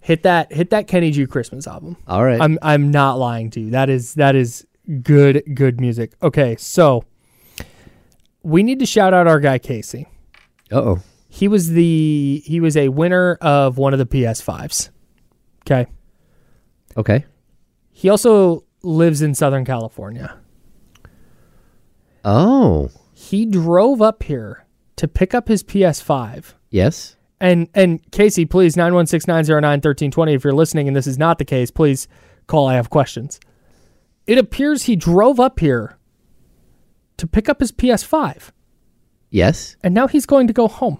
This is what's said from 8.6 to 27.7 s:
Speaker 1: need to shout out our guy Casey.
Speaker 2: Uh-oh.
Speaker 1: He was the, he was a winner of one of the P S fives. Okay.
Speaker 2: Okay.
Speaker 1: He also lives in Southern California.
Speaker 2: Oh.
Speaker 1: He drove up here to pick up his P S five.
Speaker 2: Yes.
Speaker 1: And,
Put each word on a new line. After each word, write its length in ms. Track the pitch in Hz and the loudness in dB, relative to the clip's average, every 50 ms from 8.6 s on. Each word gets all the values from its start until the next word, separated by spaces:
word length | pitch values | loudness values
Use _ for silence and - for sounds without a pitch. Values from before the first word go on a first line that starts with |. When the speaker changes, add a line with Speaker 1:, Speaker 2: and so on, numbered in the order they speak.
Speaker 1:
need 160 | 208 233 269 262 | 2 2 0 -2
to 80 | 269 | -4
shout 260 | - - 214 196 185 | -2 2 2 2 4
out 140 | 190 180 175 | 4 4 4
our 140 | 170 160 151 | 4 4 4
guy 180 | 143 143 131 123 | 2 0 0 0
Casey. 480 | - - 135 110 - - - 117 147 _ - _ _ _ _ _ _ _ _ _ _ _ | -4 -6 -10 -10 -10 -12 -14 -14 -16 _ -20 _ _ _ _ _ _ _ _ _ _ _
Speaker 2:
Uh-oh. 320 | - 135 117 113 95 90 - _ _ _ _ _ | -4 -2 0 0 -2 -4 -4 _ _ _ _ _
Speaker 1:
He 200 | - - 196 202 | -6 -2 -2 2
was 200 | 208 208 175 165 | 2 0 0 0
the, 760 | 165 170 170 170 165 156 156 156 151 147 143 139 139 151 - | 2 2 2 2 2 0 0 0 0 -2 -2 -2 -4 -6 -6
he 140 | - 156 170 | -6 -4 -2
was 180 | 165 160 147 151 | -2 0 2 2
a 100 | 143 135 | 0 0
winner 480 | 131 143 165 180 180 185 180 180 170 - | 0 0 0 0 2 0 0 0 -2 -2
of 340 | - 156 143 143 139 135 127 | 0 0 2 2 2 0 0
one 160 | 135 139 139 | 0 0 0
of 60 | 135 135 | 0 0
the 80 | 135 | -2
P 180 | 120 - 135 123 | -2 -2 -2 -2
S 160 | 113 113 - | -2 -4 -6
fives. 480 | - - 95 78 - - - - - - _ _ _ _ _ _ _ _ _ _ _ _ _ _ _ | -8 -10 -10 -10 -12 -10 -8 -8 -10 -10 _ _ _ _ _ _ _ _ _ _ _ _ _ _ _
Okay. 240 | - 143 127 120 - - - _ _ _ _ _ _ _ _ _ _ _ _ _ _ _ _ _ _ - | -2 -2 -2 -2 -4 -10 -20 _ _ _ _ _ _ _ _ _ _ _ _ _ _ _ _ _ _ -8
Speaker 2:
Okay. 280 | - 107 - 104 131 147 _ _ _ _ _ _ _ _ _ _ _ _ _ | -6 -2 0 0 0 -2 _ _ _ _ _ _ _ _ _ _ _ _ _
Speaker 1:
He 160 | _ _ - 180 | _ _ 0 2
also 560 | 208 202 - 240 220 202 190 180 165 151 _ _ _ _ | 2 4 4 4 4 6 4 4 2 -2 _ _ _ _
lives 400 | - 180 156 156 165 170 156 139 | -8 -4 0 2 2 2 2 0
in 100 | 156 151 | -2 -2
Southern 320 | 139 - 151 139 135 135 127 | 0 0 0 0 0 -2 -4
California. 720 | 120 127 120 113 113 _ - 104 98 113 123 135 - - - _ _ _ _ _ _ _ _ _ _ _ _ _ - _ _ - _ _ _ _ _ _ _ _ _ _ _ _ _ _ _ _ _ _ _ _ | -4 -6 -6 -8 -10 _ -16 -16 -16 -14 -14 -16 -16 -18 -20 _ _ _ _ _ _ _ _ _ _ _ _ _ -20 _ _ -20 _ _ _ _ _ _ _ _ _ _ _ _ _ _ _ _ _ _ _ _
Speaker 2:
Oh. 680 | 104 101 117 170 214 262 277 247 135 85 76 71 - - _ _ _ | 0 2 4 4 4 4 4 4 2 2 0 -2 -4 -8 _ _ _
Speaker 1:
He 340 | _ _ - - - 202 226 | _ _ -12 -6 -4 -4 -2
drove 560 | 226 202 180 160 165 170 180 202 254 277 233 | 0 -2 -2 0 2 2 4 4 4 2 2
up 220 | 214 220 220 _ - | 2 0 0 _ -8
here 400 | - 147 123 110 101 - - _ _ _ _ _ _ _ | -8 -8 -8 -8 -12 -16 -20 _ _ _ _ _ _ _
to 120 | - - 156 | -8 -8 -6
pick 260 | _ - 190 185 - | _ -2 -2 0 0
up 140 | 240 233 - | -4 -2 -2
his 140 | 220 190 | -2 -2
P 220 | - - - 202 190 | -4 -4 -2 0 2
S 160 | 175 151 - | 2 0 -2
five. 540 | - - 151 135 120 113 120 - - - _ _ _ _ | -4 -4 -4 -4 -4 -10 -14 -18 -20 -20 _ _ _ _
Speaker 2:
Yes. 460 | - 98 92 127 170 - - - _ _ _ _ _ _ | 0 2 2 2 0 -4 -16 -20 _ _ _ _ _ _
Speaker 1:
And, 280 | 185 185 180 170 170 170 | 0 2 2 2 0 -2